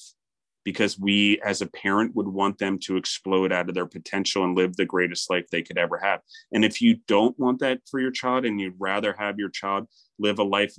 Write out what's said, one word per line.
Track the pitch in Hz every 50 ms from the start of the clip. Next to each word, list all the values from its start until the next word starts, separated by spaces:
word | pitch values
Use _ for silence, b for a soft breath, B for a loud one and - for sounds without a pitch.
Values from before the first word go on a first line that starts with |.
| - - _ _ _ _ _ _ _ _ _ _ _
because | 101 92 - 107 101 - -
we | 95 101 101 101 104 104 104 - -
as | 104 98 -
a | 101 85
parent | - - - 101 98 104 110 117 120
would | 117 98 98
want | 95 98 98 98 98 -
them | 101 95 98 92
to | - - 95 92
explode | 92 - - - - 95 95 95 95 92
out | 92 90 87 90
of | 90
their | 90 90
potential | 85 - 87 78 - - 98 95 - - 98 92
and | 92 90 90
live | 92 92 90
the | 90 95
greatest | 85 - 90 90 87 90 - - -
life | 92 90 90 -
they | - 85
could | 85 - 85 87
ever | 87 85 87 85
have. | 92 101 98 - - B B B B B
And | - 98 110
if | 113 110 -
you | 120 117 113 117 - -
don't | 107 101 110 123 127 -
want | 127 123 127 127
that | 139 131 131 127 - -
for | - 135
your | 127 131
child | 131 - - 127 127 131 127
and | 117 107 101
you'd | 98 92 90 92
rather | 98 95 98 101 107 104 95 -
have | 104 101 101 104
your | 104 95
child | - - - 98 98 98 110 - b b b b _ -
live | 104 104 104 98
a | 104
life | 101 98 101 104 101 -